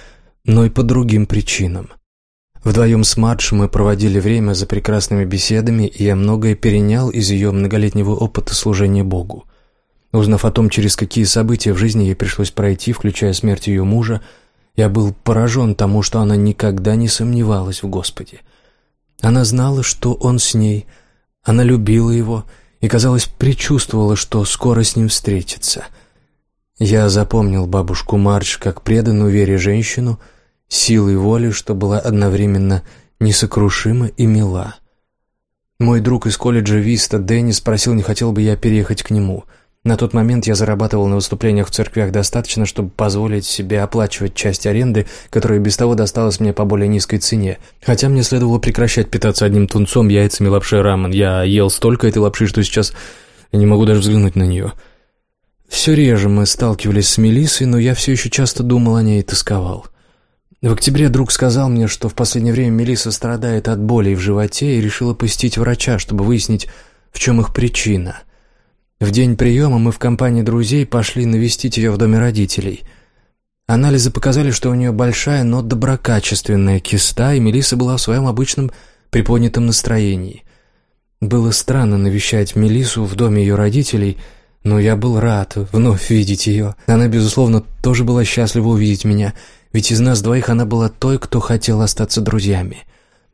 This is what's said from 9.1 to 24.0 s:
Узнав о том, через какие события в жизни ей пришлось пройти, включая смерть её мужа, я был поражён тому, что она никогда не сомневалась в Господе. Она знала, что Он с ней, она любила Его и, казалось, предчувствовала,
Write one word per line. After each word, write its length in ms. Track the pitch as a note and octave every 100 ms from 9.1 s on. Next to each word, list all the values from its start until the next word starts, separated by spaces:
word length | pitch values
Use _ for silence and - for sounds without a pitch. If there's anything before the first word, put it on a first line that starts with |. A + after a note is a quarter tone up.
| F#2 F2+ - - _ _ _ _ _ _
Узнав 320 | A2+ G#2 G#2+ A2+
о 60 |
том, 180 | A2+ A2
через 260 | - G#2 -
какие 300 | G2+ - G#2
события 480 | A#2 A2+ A#2 A2
в 40 | F#2
жизни 280 | A2 A2 G2
ей 100 | F#2+
пришлось 360 | G2 - G2+
пройти, 420 | - G2+ F#2+ -
включая 400 | A#2 G#2 - G#2
смерть 340 | F#2 A2 G2 -
её 160 | G2
мужа, 380 | F#2+ A2+ A2+ G#2+ - - _ _ _ -
я 80 | G#2+
был 260 | G#2 G#2 G2 -
поражён 500 | A2+ A#2 B2 A#2 G2
тому, 260 | G2+ G#2
что 180 | G2+ A2+
она 160 | G#2 G#2
никогда 580 | G#2 G2+ G#2+ G2 F#2+ A2
не 140 | A#2
сомневалась 720 | - A2+ A#2+ A2 G2+ F#2 F#2
в 60 | G2
Господе. 500 | F#2 F#2 - - - - _ _ _ _ _ _ -
Она 240 | A2 B2
знала, 400 | A#2 B2 C3 C#3
что 300 | B2 - B2
Он 260 | A#2+ B2+ B2
с 140 | -
ней, 320 | A2+ G#2+ G#2 - - _ _ _ _
она 200 | - A2+
любила 480 | B2 B2 G#2+ A2+ A#2
Его 340 | A#2 A2 A2+ - - _ _
и, 80 | A2
казалось, 380 | A#2+ B2+ B2 -
предчувствовала, 920 | - C3 C3 - C#3+ - A2